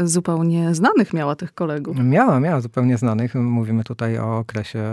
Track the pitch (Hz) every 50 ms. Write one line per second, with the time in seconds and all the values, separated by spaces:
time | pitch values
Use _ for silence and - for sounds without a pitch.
0 | 175 170 165 180 175 - 165 165 165 170 165 170 165 165 170 160 196 269 440 285
1 | 208 - - 165 147 143 151 - 185 - - - 180 160 147 151 143 - 156 131
2 | 123 127 139 - - - 151 127 139 175 170 131 117 117 - 127 123 127 123 110
3 | 117 117 110 107 120 113 - 131 120 120 120 117 113 110 113 113 110 - 120 -
4 | 117 113 113 113 110 110 113 113 113 113 - 107 104 - - 113 107 107